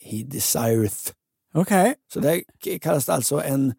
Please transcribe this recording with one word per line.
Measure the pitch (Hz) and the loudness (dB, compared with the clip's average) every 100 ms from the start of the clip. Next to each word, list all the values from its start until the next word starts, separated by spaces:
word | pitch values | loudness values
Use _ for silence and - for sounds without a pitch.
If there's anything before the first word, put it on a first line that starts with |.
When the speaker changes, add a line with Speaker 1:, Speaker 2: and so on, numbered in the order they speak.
Speaker 1:
he | - 107 | -10 -8
desireth." | 120 131 - - 113 113 107 - - - _ _ _ | -8 -4 -2 0 2 2 0 -2 -10 -14 _ _ _
Speaker 2:
Okej. | 156 180 196 208 294 _ | -2 2 4 4 0 _
Speaker 1:
Så | - | -2
där | 143 170 - _ | 0 0 -4 _
k-, | - 165 | -8 -4
kallas | 160 156 - | 0 0 0
det | |
alltså | 131 123 147 | 0 0 -2
en, | 151 135 135 | 0 0 0